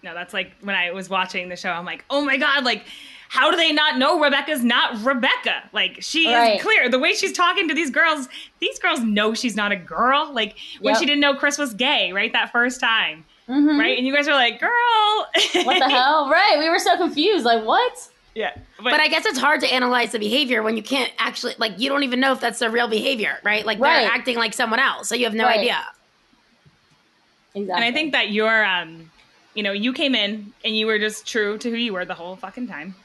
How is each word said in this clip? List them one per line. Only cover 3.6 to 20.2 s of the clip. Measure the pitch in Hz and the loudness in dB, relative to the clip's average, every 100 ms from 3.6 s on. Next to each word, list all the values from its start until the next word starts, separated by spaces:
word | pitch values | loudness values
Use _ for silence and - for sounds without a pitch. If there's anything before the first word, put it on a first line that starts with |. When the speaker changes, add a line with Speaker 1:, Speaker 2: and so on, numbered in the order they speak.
| 320 | 2
Speaker 1:
not | 302 302 254 | 4 2 2
know | 269 349 | 2 4
Rebecca's | 294 277 285 302 | 2 2 -2 -2
not | 240 247 320 233 | 2 2 2 0
Rebecca? | 226 269 262 453 - 160 - | -2 0 2 0 -2 -4 -6
Like, | 202 190 - | -4 -4 -4
she | - 302 320 | -6 0 2
Speaker 2:
Right. | 240 233 208 | 4 4 4
Speaker 1:
is | |
clear. | 381 427 254 | 2 2 2
The | 254 | 2
way | 311 | 2
she's | 415 381 | 0 -2
talking | 269 349 359 339 | 2 2 2 0
to | |
these | 302 330 | 0 -2
girls, | 240 330 311 254 - - _ | 2 2 0 -4 -14 -18 _
these | 359 539 | -6 -4
girls | 370 349 | -2 0
know | 226 208 214 | 0 2 0
she's | 226 247 202 | 0 -2 -2
not | 208 | -2
a | 202 | -2
girl." | 165 165 233 277 302 | -6 -2 2 2 0
Like, | 269 214 - - - | -4 -6 -6 -18 -6
when | 208 | 0
Speaker 2:
Yep. | 220 | 0
Speaker 1:
she | 269 | 2
didn't | 294 | 2
know | 285 | 2
Chris | 277 294 285 | 2 0 -2
was | 285 | -4
gay, | 202 254 277 185 | -2 0 0 0
right? | 185 220 | -2 -2
That | 240 202 | -2 -2
first | 240 240 247 | 0 0 0
time, | 247 226 175 156 160 _ - | 0 2 0 -4 -16 _ -4
Speaker 2:
Mm-hmm. | 262 294 294 | 2 4 4
Speaker 1:
right? | 240 247 | 2 2
And | 254 | 0
you | |
guys | 285 285 | 0 2
were | |
like, | 285 240 220 | 4 2 2
"Girl." | 359 | 0
<laughs> | 480 480 453 427 427 - 330 - 359 | 2 4 4 4 2 0 0 0 0
Speaker 2:
What | 330 359 | 2 2
the | 254 | 2
hell? | 254 262 311 277 | 4 4 2 4
Right. | 320 403 311 | 4 4 4
We | 311 | 2
were | 349 | 0
so | 403 349 | 2 2
confused. | 349 - 330 392 | 0 0 2 2
Like, | 240 233 | 4 2
what? | 220 330 494 - - _ _ | 2 2 2 -4 -20 _ _
Speaker 1:
Yeah. | - 196 - - _ | -8 -8 -8 -20 _
Speaker 3:
But | 214 294 | 0 2
I | 302 | 2
guess | 320 | 2
it's | 440 269 | -2 0
hard | 269 302 | 2 2
to | 254 | 2
analyze | 262 247 247 233 | 0 2 2 0
the | |
behavior | 226 | -2